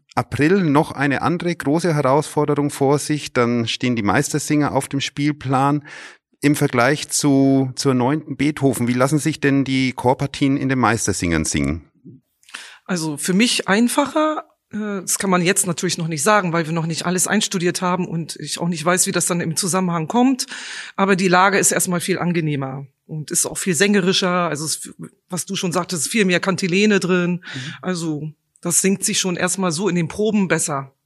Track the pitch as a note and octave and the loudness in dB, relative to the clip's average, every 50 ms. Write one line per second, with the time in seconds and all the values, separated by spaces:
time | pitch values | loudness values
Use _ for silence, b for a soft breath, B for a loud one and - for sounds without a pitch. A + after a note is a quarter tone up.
0 | _ _ - B2+ A#2+ - - - C#3+ D#3+ F#3+ G3+ F#3 D3+ C3+ D3 D#3+ - - - | _ _ -4 -4 -4 -2 0 0 2 4 4 2 2 4 2 2 2 0 -2 -2
1 | C#3 C#3+ C3 - - C3+ F3 - F3 F3 E3+ E3+ - C#3 D3 E3+ E3+ F3 D3+ D3+ | -2 0 0 0 0 -2 -2 -2 -2 -4 -6 -4 -2 0 0 2 2 0 0 2
2 | C3+ C3 C3+ D3+ D3 - - D#3 D3 D3 D3 C#3+ D3 D3 - - C#3 C3+ D3 C#3+ | 2 2 2 2 0 0 -2 -2 0 0 0 0 -2 -2 0 0 2 2 2 2
3 | - - D3+ C#3+ - - - C3 A#2+ A#2 A#2+ A#2+ A#2 A2+ - - - B2 B2 A2+ | 0 -2 -4 -4 -6 -4 0 0 2 2 2 0 0 -2 -4 -2 -2 -2 0 0
4 | G2+ G2+ F#2+ C3 D3 - - D3 - - D3+ D3+ C#3+ A2+ F#2 C3+ - - - C#3 | 0 2 2 2 0 0 -2 -4 -2 0 0 2 2 0 0 -2 -2 -2 -4 -4
5 | - - - - C#3+ D3 C#3+ D3 A#2+ C3 C#3 C3 C3+ C#3+ D3 D3 C#3+ B B B | -4 -4 -4 -2 -2 -2 -2 -2 -2 0 2 2 4 2 2 0 -4 B B B
6 | B B B B _ _ _ _ - C#3+ D3 - D3 C#3+ - B2 A#2+ C3 D3+ C#3+ | B B B B _ _ _ _ 2 2 4 4 2 2 4 4 4 4 2 0
7 | - - - - - D3 C#3 C3+ C3+ C3+ C3+ C3+ C3+ C3 A#2 - - C#3 B2+ B2 | -4 -4 -4 0 2 4 4 6 6 6 4 4 2 0 -4 -2 0 2 2 2
8 | A#2+ B2+ D3 D#3+ D3+ - C#3 - C#3 D3+ D3+ - C#3 C#3 A2+ - A#2+ A#2 B2 B2 | 2 0 0 -2 -4 -6 -4 -2 -2 -2 0 2 0 0 2 2 0 0 2 2
9 | B2+ C#3 D#3 D3 - D#3 - - - C#3 C3+ C#3 C3+ C3+ C3+ C3 C3 B2+ - - | 2 2 2 2 0 -2 -2 0 0 2 2 2 2 2 2 2 2 2 0 0
10 | - B2 C#3 - D3 C3+ - - D3 C3+ C3+ C#3+ C3+ C3 C3+ B2+ A#2+ G#2 A2+ A2 | 2 2 2 2 -2 -4 0 0 2 2 2 2 0 0 2 2 4 2 2 2
11 | - - F#2 - F#2 F2 E2 D#2+ D#2 - - D2+ C#2 C2+ D#2 E2 - _ _ _ | 0 -2 -2 0 0 2 2 2 0 0 0 0 0 0 -2 -4 -8 _ _ _
12 | _ - - - _ _ _ _ B B B B B B B B B - F#3 F3 | _ -20 -20 -20 _ _ _ _ B B B B B B B B B -6 -4 -2
13 | D#3+ D#3 D3 C#3+ - - F3+ G3 A#3+ A#3+ - - - - F#3+ G#3+ A#3+ A#3+ - D4 | -2 -4 -6 -4 -2 0 2 4 4 2 2 0 0 2 2 2 2 2 2 0
14 | C#4+ C4+ - D#4 D#4 D#4 D4+ D#4 - _ _ _ _ _ - G#3 G#3+ G#3 G3+ F#3+ | 0 0 0 0 0 0 -2 -4 -8 _ _ _ _ _ -8 -8 -6 -6 -6 -6
15 | F3 D#3 - - - G3 F3+ F3+ E3+ F3 G3 - - F#3 D#3+ - - F3 - - | -4 -4 -4 -2 0 0 2 2 2 2 2 0 0 -2 -2 -2 -2 -4 -2 -4
16 | E3 D#3+ E3 C#3+ C3+ G#3+ G#3+ G#3 F3+ E3+ D#3 E3+ D#3+ D3+ E3 E3 D#3+ E3 D#3+ - | -4 -4 -4 0 2 4 4 4 2 2 0 0 0 0 -2 -2 -2 -2 -4 -4
17 | - F3 F#3 F#3 - - F#3+ G#3+ - - - F#3 E3+ F3+ E3+ - F#3+ F3+ F3+ F#3 | -2 -2 0 0 0 0 2 0 0 0 -2 0 0 0 0 0 -2 -2 0 -2
18 | F3+ D3+ D#3+ E3+ D#3 - - - D3+ C#3+ - - - E3+ F3 D3+ D3 F3 F3+ F3 | -2 -4 -4 -6 -6 -8 -10 -12 -10 -10 -6 -4 -2 -2 -2 0 0 2 2 2
19 | - G3 E3 F3 E3 - F3+ E3+ E3 E3 D#3 - G#3 F3+ D#3+ F#3+ F#3 F3 E3+ E3+ | 2 0 0 0 0 0 0 -2 -2 -2 -2 -2 -2 -2 0 0 0 0 -2 -2
20 | D#3+ D3+ - A#3+ B3 C4+ C4+ B3+ - B B B B B B B B B B - | -2 0 2 2 4 4 2 0 -4 B B B B B B B B B B 0
21 | G3 G3 G3+ F3 G3 F3+ F3 F3+ F#3+ G3 F#3+ - F3 - - F3 - F#3 F3+ F3 | 2 2 2 2 4 4 6 6 6 6 4 4 2 2 2 0 0 0 -2 -2
22 | - - F3 - - F3 E3+ F3 D#3 D3+ D3 C#3 C#3 C3+ C#3 C#3+ C#3 C3 _ _ | 0 -2 -2 0 0 0 0 0 0 0 -2 -2 -4 -6 -8 -10 -12 -14 _ _
23 | _ - D#3 D#3 C#3+ - F3 - - - D#3 - - G3 E3+ C#3 G3 G3+ G#3 G3+ | _ -12 -12 -10 -8 -4 -4 -2 -2 -4 -6 -4 -4 -2 0 2 2 4 4 4
24 | F3 F#3 F3+ - G3+ F3+ F3+ F3+ F3 E3 D3+ C#3+ D#3+ D3 - - - - - - | 2 2 2 0 0 0 0 0 0 -2 -2 -4 -4 -6 -6 -8 -10 -14 -16 -16
25 | E3 - - _ _ _ F3+ E3+ - - G3 F3+ F#3+ F3+ D3+ F#3 E3 - F#3 D#3+ | -18 -18 -18 _ _ _ -8 -8 -8 -6 -6 -4 -4 -2 -2 -2 -2 -2 -4 -4
26 | - - - A#3 G3+ F#3 F3+ E3+ - G3 F3+ - G3 F3 E3+ G3 G#3 G#3+ G3+ F#3+ | -4 -2 0 0 2 2 2 0 0 -2 -2 -2 -2 0 2 2 4 4 4 2
27 | F#3+ E3+ F#3 F3+ F3 F3 F3+ F3 - - - C3+ B2+ D#3 - - - F#3 F#3 E3 | 2 2 2 2 2 0 -2 -4 -6 -10 -10 -10 -10 -10 -12 -8 -8 -6 -6 -4
28 | E3 D#3+ D3+ D3 D#3 D#3 - _ _ _ _ _ - F3 E3 - - F#3+ G3 F#3+ | -4 -4 -4 -6 -8 -10 -12 _ _ _ _ _ -6 -2 0 2 2 2 0 0
29 | - - G3 - - F#3 F3 - F3+ F3+ - G3 F#3+ F3+ D#3 D#3+ G#3+ F3 E3+ F3 | -2 -4 -2 -2 -2 -2 -2 -2 -2 -2 -2 -2 -2 -2 -2 -2 -2 0 0 0
30 | E3 C#3 - - G#3+ A3 G#3+ G#3+ F#3+ D#3 E3 D#3+ - - D3 C3+ C3+ C3 _ _ | -2 -2 -2 -2 0 0 2 2 2 2 0 0 0 -2 -4 -6 -6 -10 _ _
31 | _ | _